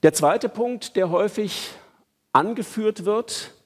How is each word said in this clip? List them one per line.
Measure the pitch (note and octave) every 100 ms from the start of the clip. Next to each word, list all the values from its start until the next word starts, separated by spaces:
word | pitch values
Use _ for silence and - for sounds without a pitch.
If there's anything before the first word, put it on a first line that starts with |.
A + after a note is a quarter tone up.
Der | G#3
zweite | - D3 F#3+ A#3
Punkt, | - A#3+ B3 - -
der | F#3
häufig | F3 G3+ G#3 G#3 - - - - _ _ _ _
angeführt | C3 F3 A#3 G#3 - G#3+ G#3+ F3+
wird | G#3+ A#3 - - -